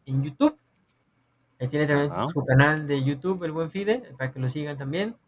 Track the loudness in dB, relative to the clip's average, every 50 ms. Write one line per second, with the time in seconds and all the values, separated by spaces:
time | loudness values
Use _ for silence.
0 | _ -4 -2 -2 -2 -2 0 4 4 4 4 _ _ _ _ _ _ _ _ _
1 | _ _ _ _ _ _ _ _ _ _ _ -6 -6 -4 0 0 2 2 2 2
2 | 2 0 0 -2 -2 -2 -2 -4 0 4 6 6 6 6 4 0 0 -2 -2 0
3 | 0 0 -2 -2 -2 -4 -4 -2 -4 -4 -4 -4 -4 -4 -4 -6 0 0 0 -2
4 | -2 -10 -10 -6 -6 -6 -4 -4 -4 -4 -4 -4 -6 -6 -8 -8 -8 -6 -4 -4
5 | -4 -4 -6 _ _